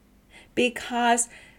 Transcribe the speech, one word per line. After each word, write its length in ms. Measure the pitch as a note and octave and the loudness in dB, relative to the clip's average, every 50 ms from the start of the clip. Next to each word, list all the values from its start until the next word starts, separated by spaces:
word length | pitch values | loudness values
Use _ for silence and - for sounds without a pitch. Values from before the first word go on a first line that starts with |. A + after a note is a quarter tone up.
| _ _ _ _ _ _ - - - - _ | _ _ _ _ _ _ -20 -20 -20 -10 _
because 720 | - B3 B3 A#3+ - - - B3 A#3+ A#3+ A#3+ A#3 B3 A#3+ - - - - - - | -2 -2 0 -2 -6 -10 -6 -4 0 2 2 2 2 0 -4 -8 -18 -20 -20 -20